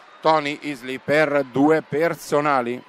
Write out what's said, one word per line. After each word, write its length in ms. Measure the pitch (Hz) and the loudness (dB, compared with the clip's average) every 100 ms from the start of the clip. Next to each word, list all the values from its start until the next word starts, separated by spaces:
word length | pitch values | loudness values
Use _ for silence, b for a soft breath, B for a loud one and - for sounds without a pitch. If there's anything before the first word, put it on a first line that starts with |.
| - - | -20 -2
Toni 380 | 156 156 147 147 | 2 2 0 -6
Isli 340 | 147 131 127 131 | -8 -10 -10 -10
per 460 | - 151 147 143 | 0 2 2 0
due 400 | 135 127 147 156 | -2 2 4 2
personali. 1000 | - 143 165 156 - 147 147 135 120 123 | 0 -2 -2 -4 -2 0 2 0 -2 -6